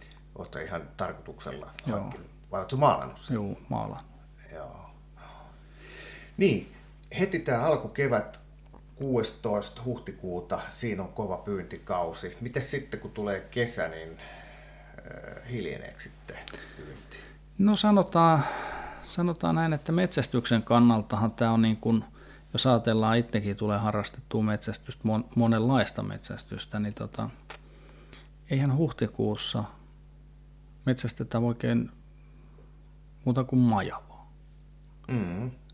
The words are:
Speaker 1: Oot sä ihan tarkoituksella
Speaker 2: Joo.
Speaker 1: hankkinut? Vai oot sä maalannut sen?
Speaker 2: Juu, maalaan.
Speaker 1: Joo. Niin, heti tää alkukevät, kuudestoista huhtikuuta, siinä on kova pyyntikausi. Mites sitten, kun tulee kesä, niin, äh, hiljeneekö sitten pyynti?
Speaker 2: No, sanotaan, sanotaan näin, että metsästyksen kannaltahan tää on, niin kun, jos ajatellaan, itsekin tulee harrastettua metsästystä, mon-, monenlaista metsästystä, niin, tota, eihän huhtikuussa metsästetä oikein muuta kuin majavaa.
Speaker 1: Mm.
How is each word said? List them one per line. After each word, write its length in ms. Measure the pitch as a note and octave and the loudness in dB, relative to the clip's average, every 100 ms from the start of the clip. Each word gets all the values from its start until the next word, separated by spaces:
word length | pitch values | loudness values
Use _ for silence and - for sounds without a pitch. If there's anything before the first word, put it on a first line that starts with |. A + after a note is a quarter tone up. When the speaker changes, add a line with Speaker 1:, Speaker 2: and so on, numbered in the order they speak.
| - - - | -20 -20 -18
Speaker 1:
Oot 180 | - F2+ | -16 -12
sä 80 | - | -10
ihan 220 | D#2+ E2+ C#2+ - | -6 -8 -8 -6
tarkoituksella 760 | F2+ - - - - C2 - - C3 | -6 -6 -14 -14 -12 -12 -12 -10 -4
Speaker 2:
Joo. 140 | G2+ | -4
Speaker 1:
hankkinut? 260 | G2+ - - - - | -6 -10 -16 -20 -8
Vai 100 | F#2+ | -6
oot 100 | F#2 | -4
sä 60 | C3 | 2
maalannut 420 | C#3+ C#2+ C2 - | 4 4 -2 -10
sen? 160 | - | -6
Speaker 2:
Juu, 240 | A2+ G2+ - - | -4 -4 -8 -6
maalaan. 360 | - G#2+ - - - - - - | -4 -4 -10 -16 -20 -20 -20 -18
Speaker 1:
Joo. 380 | D#2 C#2+ - - - - - - - - - - - - - - - - - | -14 -14 -16 -18 -20 -20 -20 -20 -20 -20 -20 -20 -20 -20 -18 -18 -18 -8 2
Niin, 360 | F#3+ G2+ - - - - - - | 4 4 -2 -16 -20 -20 -8 -2
heti 200 | F#3+ E3+ | 0 0
tää 260 | C#3+ A#2 D#3 | 0 2 2
alkukevät, 760 | D3 A2 - C#3 A2 - - - - - - - | 2 -2 -2 2 2 0 -10 -20 -20 -20 -20 -18
kuudestoista 880 | - C#3 A#2+ A2 - A2 G#2 - - | -6 0 0 0 -4 -2 -2 -4 -8
huhtikuuta, 760 | B2 - - - F#2 F2 - F#2 - | -6 -6 -8 -10 -6 -6 -4 -6 -6
siinä 340 | - A#2 F#2+ | -6 -4 -4
on 100 | F2+ | -6
kova 240 | - G2 F2+ | -6 -4 -4
pyyntikausi. 1000 | G2+ F#2+ E2+ - - F2+ E2 - F2+ - | -4 -6 -6 -10 -4 -2 -2 -4 -10 -8
Mites 300 | A#2+ C3+ B2+ | -6 -4 -4
sitten, 300 | C#3 - G#2+ | -6 -6 -10
kun 100 | - | -10
tulee 300 | A2 G#2 F#2+ | -6 -4 -4
kesä, 480 | - B2 A#2+ - E2 | -4 -2 -2 -2 -4
niin, 200 | D#2+ D#2+ E2 | -6 -12 -14
äh, 1300 | - - - - - - - - - - - - A#2+ | -16 -18 -18 -20 -20 -20 -20 -18 -16 -14 -14 -14 -8
hiljeneekö 500 | A#2+ E2 B1 - - | -6 -6 -8 -12 -14
sitten 360 | - - - - - - - - | -18 -18 -16 -14 -14 -14 -14 -16
pyynti? 400 | D3+ - - - - - - - | -16 -16 -18 -18 -18 -20 -6 4
Speaker 2:
No, 180 | G3+ G3+ | 6 6
sanotaan, 680 | G#3+ G3+ - E3+ E3 D#3 - - - - - - | 8 6 6 6 8 6 4 -2 -6 -8 -10 -12
sanotaan 520 | - - F3 E3 E3+ | -8 -2 0 2 2
näin, 180 | D#3+ E3 | 2 2
että 200 | D3 - | 0 0
metsästyksen 720 | E3 F3+ C#3+ - B2 - A#2 | 2 2 2 2 0 2 2
kannaltahan 680 | - A#2+ A#2+ A2 - G#2 A2 | 6 8 8 6 2 0 0
tää 200 | - A2+ | 2 2
on, 100 | A2+ | 4
niin 140 | A2+ G#2+ | 4 2
kun, 280 | A2+ A2 - - - - - | 2 2 0 -12 -20 -20 -6
jos 140 | - C3 | 0 4
ajatellaan, 520 | A#2 A2+ A2 A2 A#2 | 4 4 4 4 4
itsekin 380 | A#2 A2 G2+ G2 | 2 0 -2 -2
tulee 220 | G#2 G2+ | 0 0
harrastettua 640 | G#2+ G#2 - - - A2 | 0 0 -4 -8 -4 0
metsästystä, 600 | G#2+ G#2 - - - - A2 | 0 0 -4 -6 -10 -4 0
mon-, 200 | A2 - B2 | 0 0 2
monenlaista 640 | A2+ A2 A#2+ C3 - - | 4 4 4 4 2 -2
metsästystä, 760 | G2+ G#2 - G#2+ - G#2+ - G#2+ | -6 -8 -10 -12 -10 -12 -6 -4
niin, 160 | G#2 | -4
tota, 360 | G#2+ G#2+ - A#2 - - - - - - - - - - - - | -6 -8 -6 -8 -8 -16 -16 -18 -20 -20 -20 -20 -20 -20 -14 -2
eihän 260 | C3+ C#3 C#3 | 0 2 2
huhtikuussa 880 | D3+ - A2+ - G#2+ G#2+ - A2+ G2+ - - - - - - - - - - - C3 | 0 0 -2 0 -2 0 -2 -4 -6 -10 -20 -20 -20 -20 -20 -20 -20 -20 -20 -6 -2
metsästetä 520 | B2 A#2+ - A#2 A#2 | 0 -2 -4 -2 0
oikein 520 | A#2+ A#2 A#2+ A#2+ - - - - - - - - - - - - - - | 2 2 2 2 0 -8 -20 -20 -20 -20 -20 -20 -20 -20 -20 -20 -20 -4
muuta 200 | C3 B2+ | 0 0
kuin 160 | B2+ B2+ | 2 4
majavaa. 720 | A#2+ G#2 F#2+ - - - - - - - - - - - - | 6 4 0 -6 -14 -20 -20 -20 -20 -20 -20 -20 -20 -14 -4
Speaker 1:
Mm. 420 | A#2+ F2+ F#2 B2 - - | -2 -2 -4 -6 -8 -18